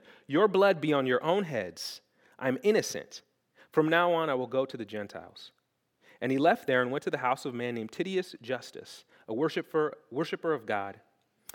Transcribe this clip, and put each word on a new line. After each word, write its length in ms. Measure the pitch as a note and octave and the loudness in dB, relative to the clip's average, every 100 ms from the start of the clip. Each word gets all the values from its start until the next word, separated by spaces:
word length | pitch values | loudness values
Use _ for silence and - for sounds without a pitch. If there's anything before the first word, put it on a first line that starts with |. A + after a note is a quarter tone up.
| - - - | -10 -20 -2
"Your 200 | D3 G#3 | 4 4
blood 320 | F#3+ G3+ E3+ | 6 4 4
be 140 | D3+ | 2
on 120 | C#3+ C3 | 2 4
your 160 | B2 | 2
own 220 | D#3 G3 | 2 0
heads. 560 | F3 B2 F2+ - - - _ _ _ - | 0 -2 -4 -8 -12 -14 _ _ _ -6
I'm 180 | C3 B2+ | -2 0
innocent. 580 | G3+ G#3+ - - - - - _ _ _ - | 2 2 2 -4 -10 -16 -20 _ _ _ -4
From 200 | D#3 D#3 | 0 4
now 240 | E3 F3 | 4 4
on, 160 | E3 D#3 | 2 0
I 60 | B2+ | -2
will 120 | B2 | -2
go 160 | C3 | -2
to 140 | C3+ B2+ | -2 -4
the 80 | G#2 | -8
Gentiles." 640 | G#2+ G2+ E2+ F2 - - _ _ _ _ _ _ - | -8 -10 -12 -16 -20 -20 _ _ _ _ _ _ -6
And 100 | B2 | -2
he 60 | C3+ | 2
left 280 | D#3+ A3+ - | 4 2 2
there 160 | B2+ | 2
and 80 | B2 | 2
went 140 | C#3+ | -2
to 80 | - | -4
the 60 | C#3 | -2
house 260 | B2+ C#3 | 0 -2
of 100 | C#3+ | -4
a 40 | A#2+ | -6
man 180 | B2 A#2 | -6 -6
named 160 | A2 | -6
Titius 420 | - F3+ F#3 F#3 - | -6 -4 -4 -4 -8
Justus, 640 | A#2 B2+ - - - - - _ - | -6 -6 -8 -16 -16 -20 -20 _ -8
a 60 | |
worshiper, 600 | A2 D#3 F3+ - D#3+ D3+ - - | -2 0 -2 -2 0 0 -4 -8
worshiper 440 | B2 D#3+ F3+ E3+ | -6 -4 -4 -2
of 120 | D3 A2 | -4 -2
God, 360 | G#2 G2 G2 _ _ _ _ - | -4 -4 -10 _ _ _ _ -20